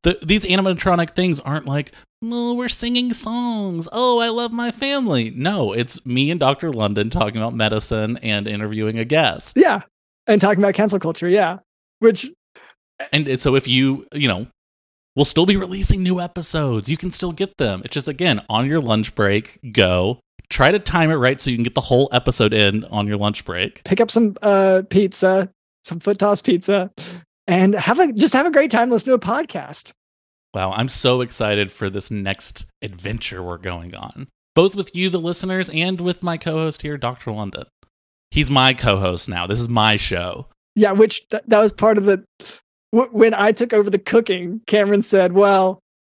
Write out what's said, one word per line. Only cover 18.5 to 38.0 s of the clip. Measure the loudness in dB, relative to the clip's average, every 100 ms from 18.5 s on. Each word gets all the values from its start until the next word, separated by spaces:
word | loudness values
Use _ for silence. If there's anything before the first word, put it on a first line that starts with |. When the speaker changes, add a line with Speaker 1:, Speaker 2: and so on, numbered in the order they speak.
| -2
Speaker 1:
your | 0 0
lunch | 2 0 0
break, | 0 2 2 -2 -18 -4
go. | 2 4 4 0 -2 _ _ -12
Try | 2 2
to | 2
time | 0 0 2
it | 2
right | 2 0
so | -2
you | -2
can |
get | -2
the | -2
whole | 2 2 4
episode | 2 0 2 2
in | 4 2 0 -4
on | -4 -2
your | -2
lunch | -2 -4
break. | -8 -6 -6 -8
Speaker 2:
Pick | -4 0
up | 2
some, | 2 2 0
uh, | 2 4 4 2 2
pizza, | 2 2 2 2 2 -2 _ _ _
some | -12 -6
foot | -2 0
toss | 2 2
pizza, | 2 0 2 0 -2 -10 -16 -16 _ _ 0
and | 4 4
have | 2 0 2
a, | 2
just | 4 2
have | 4 4
a |
great | 2 4
time | 2 2
listening | 0 2 0
to | 0
a |
podcast. | -4 -4 -10 -12 -14 -16 _ _ _ _ _ _
Speaker 1:
Wow, | -6 -4
I'm | -2 -2
so | 0 2 0
excited | -2 -4 -2 0 -2
for | -4 -6
this | -6 -6
next | -6 -6 -6 -8 -10 -14 _
adventure | -16 -12 -10 -8 -8 -10
we're | -10 -10
going | -10 -10 -12
on, | -16 -16 -16 -20 _ _
both | 2 2 0
with | -8
you, | -4 -2
the | -2
listeners, | -4 -6 -4 -4 -4
and | -2 -2 -2
with | -4 -4
my | -6 -6
co-host | -6 -4 -4 -6
here, | -10 -8
Doctor | -8 -8 -10
London. | -8 -8 -10 -18 _ _ _